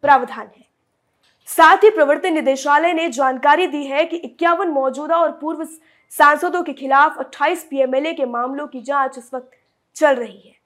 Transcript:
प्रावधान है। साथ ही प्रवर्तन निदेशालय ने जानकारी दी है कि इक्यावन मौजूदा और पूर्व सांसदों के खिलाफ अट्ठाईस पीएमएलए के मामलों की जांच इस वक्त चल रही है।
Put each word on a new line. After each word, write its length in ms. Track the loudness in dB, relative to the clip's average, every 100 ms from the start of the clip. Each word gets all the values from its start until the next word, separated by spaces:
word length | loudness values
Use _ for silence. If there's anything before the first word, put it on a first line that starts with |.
प्रावधान 420 | 4 2 2 -12 -18
है। 160 | _ _ _ _ _ _ _ _ _ -10
साथ 360 | 4 6 8
ही 60 | 6
प्रवर्तन 440 | 4 0 2 0
निदेशालय 580 | -2 0 -2 0 2 2
ने 160 | -2 -4
जानकारी 560 | -2 -2 0 2 2 2
दी 180 | -4
है 200 | -6 -2
कि 120 | -2 -4
इक्यावन 500 | -12 _ 0 0 -2
मौजूदा 460 | -2 -2 -6 -4 0
और 140 | 0
पूर्व 320 | -2 -10 -8 -12 -14 _ _ _
सांसदों 500 | 2 4 4 -2 -4
के 100 | -6
खिलाफ 460 | -8 0 2 2 0
अट्ठाईस 480 | -12 -4 -4 -4 -6
पीएमएलए 420 | -2 0 0 -4
के 120 | -4 -6
मामलों 400 | -4 -6 -8 -12
की 160 | -14
जांच 360 | -4 -2 -2 -6
इस 120 | -14
वक्त 160 | -14 -14 _ _ _ _ 0
चल 180 | 0
रही 240 | 0 -4 -14
है। 180 | _ _